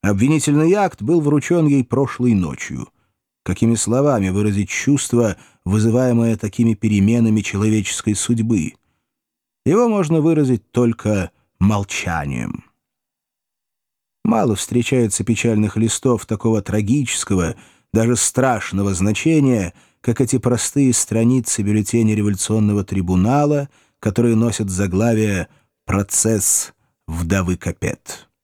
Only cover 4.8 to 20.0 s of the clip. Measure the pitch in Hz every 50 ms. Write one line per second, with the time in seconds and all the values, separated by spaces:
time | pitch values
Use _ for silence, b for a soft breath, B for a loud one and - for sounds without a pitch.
4.8 | - 135 147 139 - - - 117 117 107 90 b b b b b b 90 98 107
5.8 | 107 117 110 123 131 127 120 117 117 113 113 - - 104 - - 120 113 110 -
6.8 | - 107 104 101 98 104 117 120 117 113 107 107 101 - - 98 107 110 110 110
7.8 | 98 - - - - 113 107 - - - 127 113 110 113 117 95 78 - - _
8.8 | _ _ _ _ _ _ _ _ _ _ _ _ _ _ _ _ _ 127 165 220
9.8 | 247 233 214 202 175 147 165 160 147 165 165 156 147 127 127 117 _ _ _ 123
10.8 | 123 120 113 - - - 110 98 87 80 _ _ _ _ _ _ 92 101 107 101
11.8 | 98 - - - - 90 85 82 71 71 65 60 57 50 - - - _ _ _
12.8 | _ _ _ _ _ _ _ _ _ _ _ _ _ _ _ _ _ _ _ _
13.8 | _ _ _ _ _ _ _ _ _ 214 226 226 190 127 104 98 - - 117 123
14.8 | 117 - 139 127 117 107 - - 101 - 117 - - 117 113 107 107 104 - 110
15.8 | 113 107 - - - 131 120 107 - - 113 101 - 113 110 107 98 - 98 107
16.8 | 104 98 127 147 131 - - - - - 98 92 85 80 - b b b b b
17.8 | b b - 110 113 117 123 110 - - - - 127 131 120 101 - - - 98
18.8 | 98 101 95 85 95 104 104 - - 156 165 156 139 131 123 110 92 85 b b
19.8 | b b b b